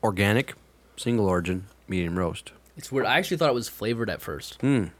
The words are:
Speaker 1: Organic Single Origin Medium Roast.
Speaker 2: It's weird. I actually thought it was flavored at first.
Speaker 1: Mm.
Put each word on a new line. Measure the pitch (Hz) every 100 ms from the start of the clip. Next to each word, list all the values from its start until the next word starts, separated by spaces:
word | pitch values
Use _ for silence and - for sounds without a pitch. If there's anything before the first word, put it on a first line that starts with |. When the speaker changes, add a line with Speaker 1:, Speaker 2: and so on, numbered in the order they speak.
Speaker 1:
Organic | 113 95 101 110 - - _ _ _ -
Single | - 117 98
Origin | 90 85 92 95 - -
Medium | 92 85 87
Roast. | 87 - - - - -
Speaker 2:
It's | -
weird. | 131 123
I | 139
actually | 185 175
thought | 156
it |
was | 123 113
flavored | - 110 117 113
at | 78
first. | - 71 - -
Speaker 1:
Mm. | 131 135 87 -